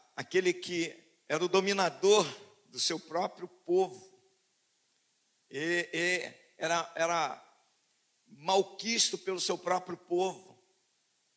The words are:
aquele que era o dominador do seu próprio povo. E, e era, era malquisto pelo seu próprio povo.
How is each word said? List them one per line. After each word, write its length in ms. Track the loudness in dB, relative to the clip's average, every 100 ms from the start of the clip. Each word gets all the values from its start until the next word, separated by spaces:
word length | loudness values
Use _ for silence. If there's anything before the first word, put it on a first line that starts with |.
| _ -12
aquele 380 | -2 2 2
que 420 | 0 -4 -4 -4 -6 -20 _ -4
era 160 | -2
o 60 | 2
dominador 760 | 2 4 2 0 2 6 6 4 -4 -18 _ _
do 120 | -4
seu 200 | -2 -4
próprio 480 | -4 -4 -4 -6 -16
povo. 640 | -12 0 2 2 -4 -20 -20 _ _ _ _ _ _ _ _ _ _ _ _ _
E, 400 | -8 -2 -2 -2
e 420 | -2 0 0 -4 -12 _ -8
era, 340 | -2 -2 -2 -2
era 560 | 0 0 -2 -4 -16 _ _ _ _ _ _ _ _
malquisto 920 | -8 2 2 2 -2 -2 0 0 -2
pelo 220 | -6 -4
seu 180 | -2 -2
próprio 400 | 0 -2 -2 -12
povo. 680 | -4 -2 -2 -4 -14 -20 _ _ _ _ _ _ _